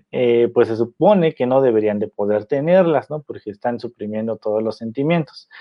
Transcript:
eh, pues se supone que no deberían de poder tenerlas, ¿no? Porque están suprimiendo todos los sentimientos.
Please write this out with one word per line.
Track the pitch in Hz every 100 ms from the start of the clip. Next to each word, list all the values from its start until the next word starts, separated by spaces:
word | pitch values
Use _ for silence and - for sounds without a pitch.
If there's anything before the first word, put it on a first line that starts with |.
| _
eh, | - 123 120 120
pues | 120 113
se |
supone | 113 117 - 170 208 165
que | - 123
no | 131
deberían | 135 110 107 104
de | 101
poder | - 104 104 107
tenerlas, | 139 151 185 170 147 -
¿no? | 151
Porque | - 117 -
están | 98 123 120
suprimiendo | 117 - 104 107 110 107
todos | 110 107
los | 110 -
sentimientos. | 113 113 143 170 151 - - -